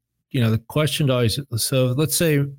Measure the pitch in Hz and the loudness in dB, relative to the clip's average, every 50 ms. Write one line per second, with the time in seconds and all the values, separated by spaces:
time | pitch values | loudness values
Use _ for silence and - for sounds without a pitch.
0 | _ _ _ _ _ _ - 135 117 113 113 110 - - - 151 151 143 143 - | _ _ _ _ _ _ -2 0 2 2 0 0 -2 -4 -2 -2 -2 0 0 0
1 | 156 131 131 123 123 110 - - - - 117 110 - - 143 131 127 127 120 139 | 0 0 2 2 2 0 0 -2 -6 -6 -6 -6 -4 -2 0 0 2 2 0 0
2 | 156 147 - - 175 160 151 143 139 139 139 | -2 0 0 0 0 2 2 0 0 -2 -6